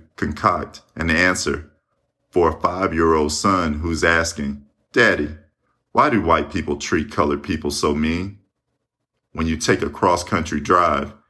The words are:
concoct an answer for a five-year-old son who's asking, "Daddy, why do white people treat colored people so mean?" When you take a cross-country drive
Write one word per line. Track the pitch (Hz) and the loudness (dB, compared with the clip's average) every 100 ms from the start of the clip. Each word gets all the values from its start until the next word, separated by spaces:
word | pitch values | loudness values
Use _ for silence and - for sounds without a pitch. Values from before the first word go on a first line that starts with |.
| - - | -12 -8
concoct | 78 76 104 85 - - _ - | -6 0 0 0 -4 -14 _ -6
an | 85 | -2
answer | 80 90 90 73 69 80 _ _ _ _ _ _ | 2 2 0 -2 -4 -8 _ _ _ _ _ _
for | 90 82 | 2 2
a | 78 | 2
five-year-old | 87 90 95 82 82 78 76 | -4 -2 -2 2 2 4 2
son | - 101 92 82 76 | 0 0 0 0 -2
who's | 85 78 | -4 0
asking, | 85 82 80 - 71 71 - _ _ | 2 2 0 -4 -8 -8 -14 _ _
"Daddy, | - 113 90 76 - _ _ _ _ _ | 2 4 2 -4 -8 _ _ _ _ _
why | 113 147 | 2 2
do | 113 | 2
white | 85 80 71 | 2 2 0
people | 117 73 69 | -6 -4 -6
treat | - 85 76 | -2 -2 -2
colored | - 73 71 | -2 0 -2
people | - 78 73 | -4 -4 -4
so | - 78 73 | -2 -2 0
mean?" | 78 82 98 101 _ _ _ _ _ _ _ _ _ | -2 -2 -6 -12 _ _ _ _ _ _ _ _ _
When | - 80 | -4 -4
you | 78 | -2
take | - 95 | 0 0
a | 73 | -2
cross-country | - 95 87 - 90 85 76 | 0 2 2 0 -2 -2 -4
drive | 73 90 85 71 71 - | 2 4 4 0 -4 -12